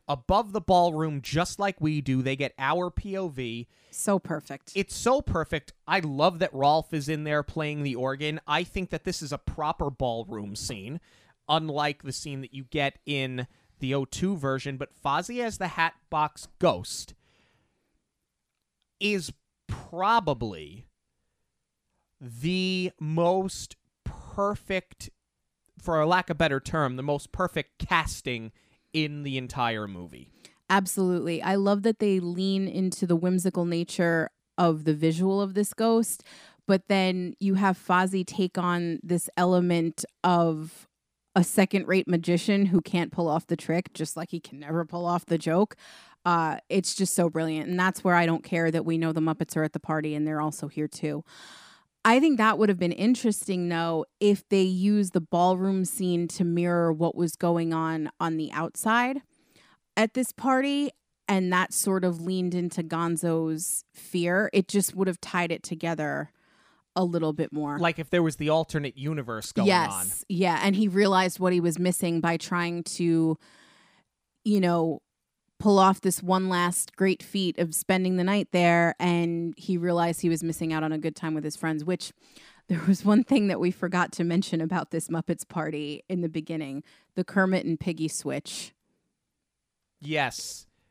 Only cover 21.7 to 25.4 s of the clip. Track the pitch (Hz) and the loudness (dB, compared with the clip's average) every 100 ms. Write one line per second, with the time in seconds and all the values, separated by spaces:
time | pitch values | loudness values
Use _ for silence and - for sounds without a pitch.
21.7 | _ _ _ _ - 127 117 160 185 185 | _ _ _ _ -20 -16 -6 -2 0 0
22.7 | 185 180 - 151 160 170 190 190 - - | 0 -4 -6 -4 0 2 2 -2 -6 -14
23.7 | - _ _ - - - - 202 208 - | -18 _ _ -14 -12 -10 -2 -2 -2 -4
24.7 | 190 - - - - _ _ | -6 -6 -16 -20 -20 _ _